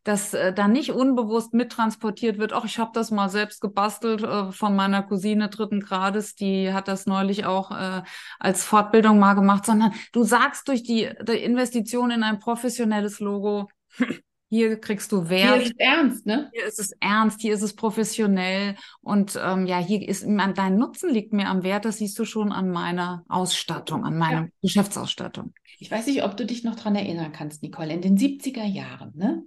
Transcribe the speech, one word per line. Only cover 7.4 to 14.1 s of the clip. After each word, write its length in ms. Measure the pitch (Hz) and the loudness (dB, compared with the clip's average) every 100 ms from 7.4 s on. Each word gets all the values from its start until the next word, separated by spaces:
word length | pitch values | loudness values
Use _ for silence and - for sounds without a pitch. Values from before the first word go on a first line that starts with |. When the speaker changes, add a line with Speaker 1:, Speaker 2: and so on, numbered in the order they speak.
| 196 | 0
Speaker 1:
auch, 240 | 185 190 | -2 -2
äh, 320 | - 190 185 185 - - - | -6 -6 -6 -8 -14 -16 -4
als 240 | 190 185 | -2 0
Fortbildung 560 | - 214 208 226 220 208 | 4 4 6 6 8 8
mal 160 | 196 202 | 8 8
gemacht“, 300 | 196 202 226 | 6 4 4
sondern 280 | 214 226 - - | 4 4 0 -4
du 100 | 240 | 0
sagst 440 | 233 240 269 277 - | 4 4 4 0 -2
durch 140 | 262 | -2
die, 280 | 233 226 - - 214 | 0 0 0 -4 -2
die 160 | 226 | 0
Investition 680 | 208 247 247 240 208 240 247 | 2 2 2 0 -2 0 0
in 140 | 233 | 2
ein 160 | 214 208 | 0 0
professionelles 800 | 233 233 254 240 226 214 208 208 | -2 -2 -2 -2 0 0 -2 -4
Logo, 500 | 202 202 208 208 202 _ _ | -4 -2 -2 -2 -4 _ _
<laughs> 340 | - 240 | -4 -4